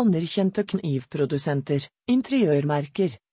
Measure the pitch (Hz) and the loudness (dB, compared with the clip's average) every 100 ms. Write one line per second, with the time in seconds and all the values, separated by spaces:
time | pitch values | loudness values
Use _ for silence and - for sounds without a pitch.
0 | 233 160 170 208 190 208 208 185 160 131 | 2 2 0 0 0 0 -4 -4 -2 -4
1 | - 147 131 143 156 143 139 143 - _ | -4 -4 -2 -2 -2 -2 -2 -4 -4 _
2 | - 254 - 269 175 143 147 147 143 - | 0 0 2 2 4 2 2 -2 -2 -2
3 | 185 113 _ | -2 -4 _